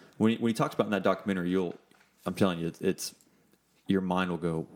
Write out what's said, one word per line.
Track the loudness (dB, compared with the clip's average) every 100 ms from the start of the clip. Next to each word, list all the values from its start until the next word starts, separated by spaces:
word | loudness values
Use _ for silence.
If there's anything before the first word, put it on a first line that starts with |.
| -18 0
when | 0
he, | 2
when | 0
he |
talks | 0 -2 0
about | 0
in |
that | 2
documentary, | 2 0 0 -2 0
you'll, | 0 0 -6 _ _ _ _ -6
I'm |
telling | 2 2 2
you, | -4
it's, | -2
it's, | -2 -2 -6 -14 _ _ _ _ _ _ 0
your | 0
mind | 2 0 0
will | 0
go, | -2 -2 -4